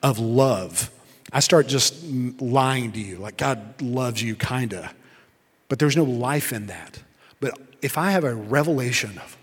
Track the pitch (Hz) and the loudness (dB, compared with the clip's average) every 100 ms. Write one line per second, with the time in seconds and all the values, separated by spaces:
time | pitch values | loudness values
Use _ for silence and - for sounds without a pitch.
0 | 143 113 113 120 135 107 90 87 - - | 2 2 0 4 4 2 -2 -6 -6 -10
1 | - - - 135 143 160 131 135 120 143 | -20 -20 -4 0 6 6 6 2 0 -2
2 | 170 131 123 123 131 131 131 131 120 107 | -6 -4 -4 -4 0 2 4 0 -2 -6
3 | 101 90 101 - 143 123 107 - 131 123 | -10 -10 -12 -4 -2 -2 -6 -8 -4 -2
4 | 127 110 113 107 - 127 123 95 80 - | -2 -4 -4 -4 -4 -2 -4 -6 -10 -16
5 | - - _ _ _ _ _ 131 151 135 | -20 -20 _ _ _ _ _ 2 4 4
6 | 147 120 123 147 - 117 104 87 80 - | 2 2 0 0 -2 -6 -8 -12 -14 -20
7 | - _ _ _ 135 - - - 139 156 | -20 _ _ _ -6 -6 -14 -8 -4 0
8 | 180 190 147 113 104 135 151 147 127 123 | 2 2 2 -2 0 2 2 2 0 -2
9 | 110 90 - - | -4 -8 -16 -20